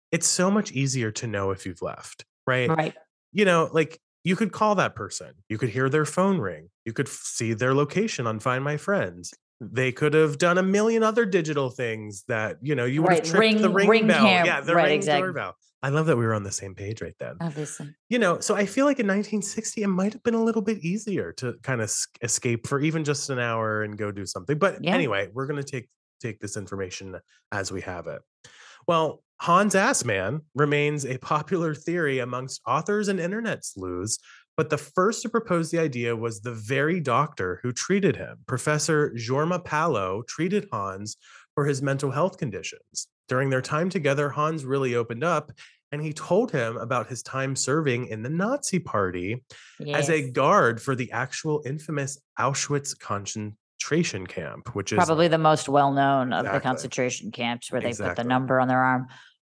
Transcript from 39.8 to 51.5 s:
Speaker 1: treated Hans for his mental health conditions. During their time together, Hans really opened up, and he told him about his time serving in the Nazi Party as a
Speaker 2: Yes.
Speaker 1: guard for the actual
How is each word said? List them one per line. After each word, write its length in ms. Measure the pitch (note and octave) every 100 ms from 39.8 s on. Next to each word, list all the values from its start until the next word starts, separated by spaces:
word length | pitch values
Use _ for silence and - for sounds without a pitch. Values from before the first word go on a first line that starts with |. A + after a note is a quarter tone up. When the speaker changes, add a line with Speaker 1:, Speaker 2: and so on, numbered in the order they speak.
| E3 A#2 F#2 G2
Speaker 1:
treated 440 | A#2 - E3+ G3+ G3
Hans 420 | A2 G2 F#2+ G#2+ - - - _ -
for 100 | C#3+
his 160 | C3+
mental 300 | C#3 C3+ C#3+
health 260 | C3+ F#3 -
conditions. 720 | C3+ F#2+ - - _ - - _ -
During 220 | B2+ C#3
their 100 | C3
time 300 | B2 D3+ F#3
together, 360 | F3+ C#3+ C#3 C#3+
Hans 340 | C3+ D3+ D#3+ C3
really 300 | C#3 C3 A#2+
opened 280 | A#2 A#2
up, 280 | D#3+ D#3 D3 - - _ _
and 100 | D3
he 120 | D#3
told 380 | D3+ - F3+ B3
him 260 | D3 A2+ A#2
about 300 | A#2 B2+ C3
his 140 | B2+
time 340 | - - C3+ C3
serving 520 | - D3+ D3 A#2+ B2
in 160 | A2
the 60 | A#2+
Nazi 500 | E3 G#3 C#4+ - F#3
Party 640 | - G#2+ F#2 F2+ F#2 B2 _ - - - D3
as 160 | D3 C#3+
a 120 | D#3
Speaker 2:
Yes. 100 | C3+
Speaker 1:
guard 500 | C3 C#3 G3+ B2 A2+
for 140 | - B2+
the 160 | B2+
actual 500 | A2+ C3 - D#3+